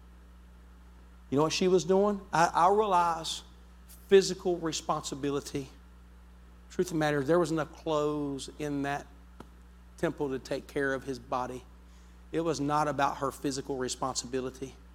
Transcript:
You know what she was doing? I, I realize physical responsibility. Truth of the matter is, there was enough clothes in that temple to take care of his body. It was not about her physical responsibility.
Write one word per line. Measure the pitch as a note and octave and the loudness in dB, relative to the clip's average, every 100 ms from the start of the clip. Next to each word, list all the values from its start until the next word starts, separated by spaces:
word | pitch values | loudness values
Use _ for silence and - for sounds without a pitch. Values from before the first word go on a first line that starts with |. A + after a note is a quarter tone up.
| - - - - - - - - - - - - - | -20 -20 -20 -20 -20 -20 -20 -20 -20 -20 -20 -20 -2
You | C3+ | 2
know | |
what | D#3 | 2
she | - F#3 | 2 4
was | F#3 | 4
doing? | D#3+ F#3+ G#3 G3+ F#3+ | 4 4 2 0 -2
I, | D#3 E3+ | 2 4
I | - F3 | 4 4
realize | G3+ G#3+ F3+ E3+ E3 D#3+ - - - - - - - - | 4 4 2 2 -2 -6 -8 -12 -20 -20 -20 -20 -20 6
physical | G3 E3+ F3+ F#3 F3 | 6 6 0 -4 -2
responsibility. | E3 D3+ - D#3 - C#3+ C#3+ C#3 - D3 C3 - - - - - - - - - - | -4 -4 -2 -2 -4 -6 -4 -4 -4 -8 -10 -16 -20 -20 -20 -20 -20 -20 -20 -20 -6
Truth | - F3+ | -4 -2
of | |
the | E3+ | 2
matter | D3+ D3 | 2 2
is, | C3+ | 4
there | E3+ | 4
was | E3 | 4
enough | D#3+ D3 - | 0 -4 -6
clothes | E3 D#3 D3 D3+ C#3+ C#3 - - | -2 0 2 0 -4 -6 -10 -8
in | D3 C#3+ | -4 -2
that | C#3 C#3+ - - - - - - - - - - | -2 -4 -8 -18 -20 -20 -20 -20 -20 -20 -20 -4
temple | E3 - C#3+ | -4 -2 -4
to | C3 | -4
take | - C3+ - | -6 -8 -6
care | D3 C#3 | -2 -2
of | C3+ | -2
his | C3 B2+ | -4 -8
body. | A#2 C3 B2 B2+ - - - - - - - | -4 -4 -4 -8 -14 -20 -20 -20 -20 -20 -6
It | D#3 | -2
was | E3 C3+ | 0 0
not | C#3+ D3 D3+ | 0 2 2
about | C#3 C#3 - | 2 0 0
her | C3+ | -4
physical | - D3 C3 - C3+ | -2 -4 -4 -6 -4
responsibility. | B2+ - C3+ B2+ A#2+ C3 B2+ - C3 - - | -4 -4 -4 -4 -6 -4 -6 -8 -12 -14 -20